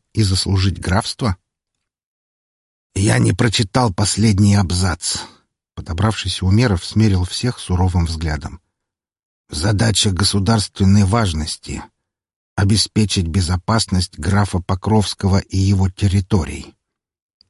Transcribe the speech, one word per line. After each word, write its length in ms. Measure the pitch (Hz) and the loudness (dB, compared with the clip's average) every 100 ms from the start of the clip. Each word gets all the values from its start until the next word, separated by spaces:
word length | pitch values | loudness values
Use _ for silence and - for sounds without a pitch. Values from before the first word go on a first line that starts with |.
| _ | _
и 100 | 110 | -2
заслужить 580 | 98 95 - 98 98 87 | 0 0 0 0 0 -2
графство?» 560 | - 95 - - 123 92 _ _ _ _ _ _ _ _ _ _ _ _ _ _ _ | -2 -2 -2 -4 -4 -4 _ _ _ _ _ _ _ _ _ _ _ _ _ _ _
«Я 240 | 95 107 123 | -2 0 2
не 140 | 117 | 2
прочитал 600 | 92 117 - 107 135 120 | 2 0 0 -2 0 0
последний 600 | 92 101 - 113 95 101 | 0 -2 0 2 4 4
абзац», 640 | 101 85 90 92 80 - - - _ _ _ _ | 4 2 0 -2 -4 -6 -8 -12 _ _ _ _
подобравшийся 720 | - - 85 107 - 92 - 92 | -16 -10 -2 -2 -2 -6 -2 2
Умеров 380 | 104 110 90 | 4 2 0
смерил 400 | - 104 110 95 | -2 0 2 2
всех 340 | 90 - 123 - | -2 -4 -6 -6
суровым 480 | - 90 92 90 80 | -4 0 0 0 -2
взглядом. 540 | 80 82 73 - - _ _ _ _ _ _ _ _ - | -4 -4 -6 -8 -14 _ _ _ _ _ _ _ _ -12
«Задача 600 | 76 98 101 113 98 110 | -6 -2 0 0 0 0
государственной 920 | 87 98 101 95 113 - - 95 101 | 0 0 0 2 0 0 0 4 4
важности — 800 | 95 117 101 78 76 - - - - _ _ _ _ _ _ - | 4 2 0 -2 -6 -10 -12 -12 -14 _ _ _ _ _ _ 0
обеспечить 720 | 98 107 - - 107 101 82 | 2 2 0 0 0 0 -2
безопасность 920 | 95 85 90 - 113 - 92 87 - | -2 -2 -2 0 -2 0 -2 -2 -6
графа 420 | 78 98 101 92 | -2 0 0 -2
Покровского 800 | - 92 98 107 98 - 98 95 | -4 -4 0 0 0 -2 0 0
и 200 | - 95 | 0 0
его 320 | 98 98 95 | 2 2 0
территорий, 840 | - 101 98 92 101 73 - - - _ _ _ _ _ _ | 0 0 0 0 -2 -2 -8 -14 -20 _ _ _ _ _ _